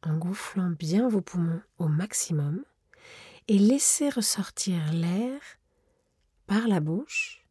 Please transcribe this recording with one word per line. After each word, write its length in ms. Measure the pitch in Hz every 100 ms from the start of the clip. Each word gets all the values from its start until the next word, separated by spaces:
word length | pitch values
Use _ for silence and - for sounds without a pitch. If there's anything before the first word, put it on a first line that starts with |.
en 140 | 165 156
gonflant 520 | 175 196 - - 180
bien 380 | 160 156 185 254
vos 140 | 214
poumons 400 | - 180 165 165 - _
au 100 | 160
maximum, 760 | 151 202 - - 156 143 170 285 _ _ _ - - - - -
et 100 | 208
laissez 520 | 208 277 - - 285
ressortir 720 | 262 214 - 190 - - 175 151
l'air 480 | 165 170 185 247 277 - - _ _ _ _ _ _ _ _ -
par 200 | 202 233
la 120 | 190
bouche 680 | 151 170 302 - - - _